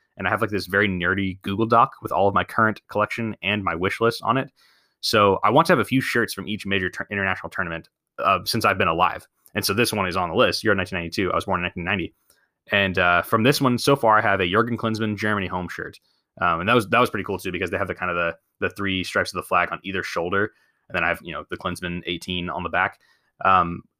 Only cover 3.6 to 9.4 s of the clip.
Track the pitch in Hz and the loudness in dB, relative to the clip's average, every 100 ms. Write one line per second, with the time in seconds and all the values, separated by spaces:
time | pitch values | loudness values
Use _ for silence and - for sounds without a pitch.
3.6 | 95 82 95 - 117 - - 131 123 _ | -2 -2 -2 0 0 0 0 0 -2 _
4.6 | _ _ _ _ - 110 101 95 107 131 | _ _ _ _ 0 4 4 4 4 4
5.6 | 165 151 104 131 - 123 104 - 90 107 | 6 2 2 0 0 0 -2 -4 -8 -8
6.6 | 98 98 90 - - 101 95 92 87 - | -2 -2 -2 -6 -6 -2 -2 -2 -6 -8
7.6 | 85 82 - _ _ - 95 92 95 117 | -6 -8 -12 _ _ -2 2 2 0 0
8.6 | 104 95 92 82 90 - - _ | 2 2 2 2 0 0 -14 _